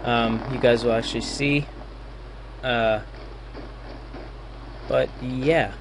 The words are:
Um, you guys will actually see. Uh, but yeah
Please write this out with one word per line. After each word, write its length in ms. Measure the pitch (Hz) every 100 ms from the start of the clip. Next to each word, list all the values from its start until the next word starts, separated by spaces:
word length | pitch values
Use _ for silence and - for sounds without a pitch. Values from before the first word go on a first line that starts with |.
Um, 400 | 120 117 117 113 113
you 80 | 127
guys 240 | 123 117
will 80 | 117
actually 300 | 113 113 120
see. 440 | 110 - 143 147 143 - - - - - - - - -
Uh, 380 | 131 117 113 107 - - - - - - - - - - - 90 87 - - - - - -
but 200 | 131 131 -
yeah 480 | 127 127 135 160 104 -